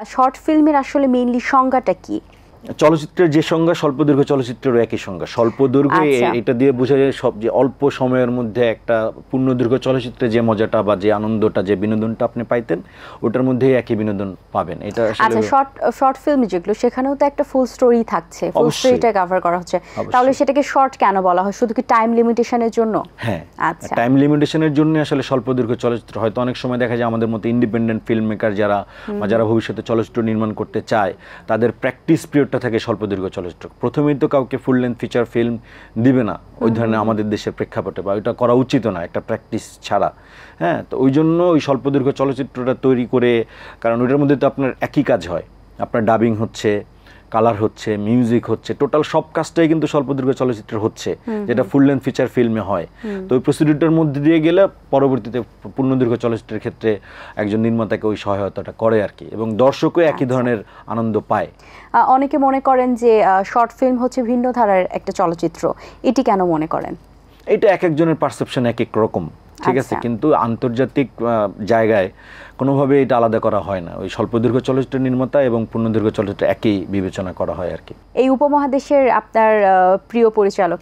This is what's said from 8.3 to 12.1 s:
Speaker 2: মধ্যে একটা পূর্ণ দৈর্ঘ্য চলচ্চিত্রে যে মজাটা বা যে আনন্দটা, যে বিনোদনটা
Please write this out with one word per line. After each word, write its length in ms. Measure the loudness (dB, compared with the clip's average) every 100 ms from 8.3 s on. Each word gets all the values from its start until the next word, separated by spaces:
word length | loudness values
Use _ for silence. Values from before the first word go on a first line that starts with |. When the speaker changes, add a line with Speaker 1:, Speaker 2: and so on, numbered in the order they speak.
Speaker 2:
মধ্যে 340 | -2 -4 0
একটা 480 | 0 0 -2 0 -2 -6 -6
পূর্ণ 240 | -2 0
দৈর্ঘ্য 240 | 0 0 0
চলচ্চিত্রে 500 | 0 -2 -2 -4 0
যে 120 | 2
মজাটা 420 | 2 2 0 0
বা 140 | 0 0
যে 160 | 2
আনন্দটা, 500 | 0 0 0 0 0
যে 140 | 0 0
বিনোদনটা 480 | 0 -2 -2